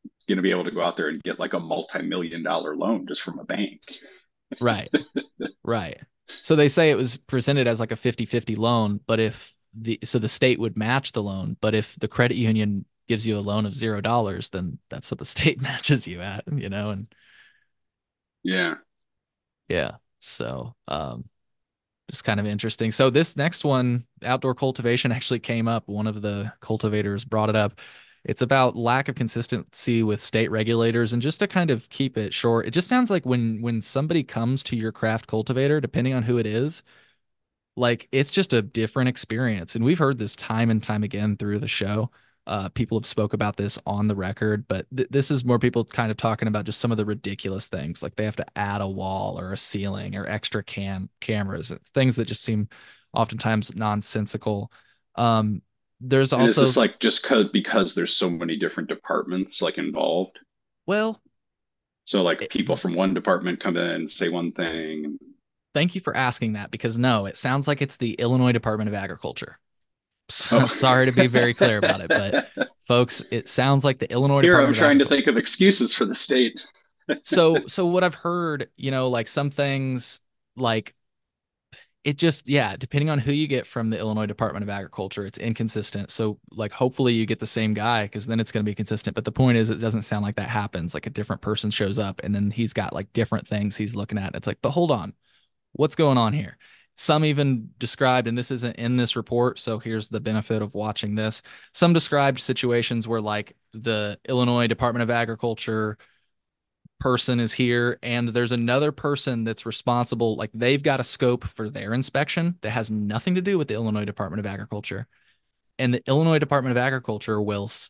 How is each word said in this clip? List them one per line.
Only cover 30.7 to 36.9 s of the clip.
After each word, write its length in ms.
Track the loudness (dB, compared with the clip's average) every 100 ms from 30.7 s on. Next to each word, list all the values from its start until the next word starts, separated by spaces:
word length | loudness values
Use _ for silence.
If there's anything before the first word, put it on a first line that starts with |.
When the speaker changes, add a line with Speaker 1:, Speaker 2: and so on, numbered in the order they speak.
| 2 2 2 0
Speaker 2:
And 80 | 0
just 180 | -2 -2
to 80 | 0
kind 240 | 2 2
of 180 | 0 -2
keep 280 | -4 -4 -2
it 160 | -4
short, 340 | 0 2 2 2
it 40 |
just 160 | -2 2
sounds 220 | 2 2
like 140 | 0 2
when, 360 | 2 0 -2
when 200 | -2 -2
somebody 420 | -2 -2 0 0
comes 400 | 0 -2 0 -2
to 140 | -2 -4
your 140 | -4
craft 360 | -2 0 0 -2
cultivator, 540 | -2 0 0 2 2
depending 320 | 0 0 0
on 100 | 0
who 140 | 0 0
it 80 | 0
is, 360 | 0 -2 -4 -16